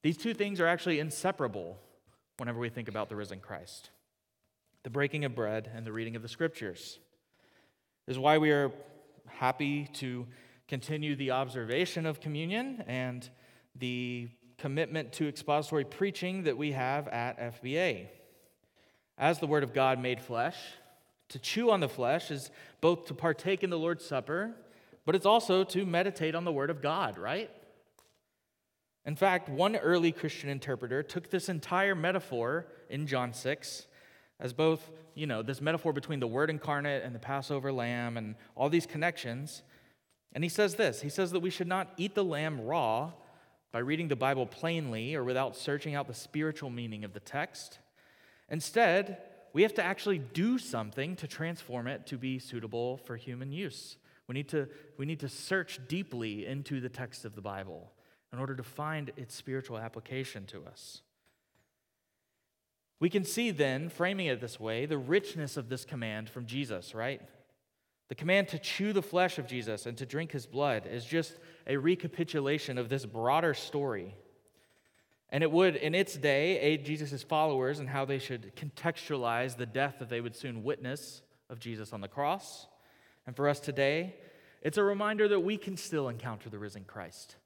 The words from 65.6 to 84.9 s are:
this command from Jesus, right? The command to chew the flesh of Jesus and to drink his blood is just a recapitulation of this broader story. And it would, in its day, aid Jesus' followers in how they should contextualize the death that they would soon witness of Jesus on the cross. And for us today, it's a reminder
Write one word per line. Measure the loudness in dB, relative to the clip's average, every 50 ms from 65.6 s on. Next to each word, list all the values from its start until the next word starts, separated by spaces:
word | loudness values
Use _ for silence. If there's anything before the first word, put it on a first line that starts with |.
| -4 -4
this | -6 -6 -6
command | -8 -6 -4 -4 -4 -4 -4 -6 -8
from | -10 -10 -8
Jesus, | -6 -4 -4 -2 -2 -4 -6 -6 -8 -6
right? | -4 -4 -4 -4 -6 -10 -18 -20 -20 -20 _ _ _ _ _ _ _ _ _ _ _ _ _
The | -10
command | -4 2 4 6 6 4 2
to | -2 -4
chew | -4 -4 0 2 2 4 4
the | 2
flesh | 2 2 4 4 4 4 2
of | -2 -6
Jesus | -4 -4 -4 -2 -2 -4 -4 -4
and | -8 -6
to | -6 -6
drink | -4 -4 -4 -4 -2
his | -4 -6 -6
blood | -4 -2 2 2 4 2 2 0
is | -4 -6 -6 -4
just | 0 0 0 0 0 -8 -16 -20 -20 -20 -12 -4
a | -2 0
recapitulation | 2 4 4 4 4 0 -6 -2 -2 -4 0 0 0 2 2 0 0 0 -2 -2
of | -2 0 0
this | 0 -2 -2
broader | -4 -4 0 4 4 4 6 4 4 2
story. | 0 -4 -4 -2 -2 0 0 -2 -4 -6 -8 -12 -16 -20 -20 _ _ _ _ _ _ _ _ _ _ _ _ _ _ _ _ _ _ _ _
And | 0 2 4
it | 6
would, | 6 8 8 8 6
in | 4 0 2 2
its | 2 2 0 -2
day, | 0 2 4 6 6 4 4 2 4
aid | 4 4 4 4 0
Jesus' | -4 -4 -4 -4 -6 -6 -8 -4
followers | 0 2 4 4 4 4 2 2 2 0 -2
in | -4
how | -4 -2 -2 0
they | 0 -2 -2
should | -2 -4 -6 -8 -8 -12 -12
contextualize | -8 -10 -10 -8 -2 -2 -2 0 -2 -4 -4 -2 0 0 2 2 2 0 -2 -2
the | -4 -6
death | -2 0 0 0 0 0 -6
that | -8 -4
they | -4 -2
would | -2 -4 -6
soon | -6 -8 -8 -6 -4 -4
witness | -4 -4 -4 -4 -6 -6 -6 -8 -14 -16 -18 _ _ _ _ _ _
of | -14 -10
Jesus | -8 -8 -8 -8 -8 -10 -8
on | -10
the | -10
cross. | -8 -2 0 0 2 0 0 -4 -12 -14 -16 -18 -20 _ _ _ _ -20 _ _ _ _ _ _
And | -12 -4
for | 2 4
us | 4 4 2
today, | -2 -4 2 4 4 4 4 2 -2 -4 -8 -12 -20 -20 -20 -20 -20 -20 -20 _
it's | -2 0 4
a | 4 4
reminder | 4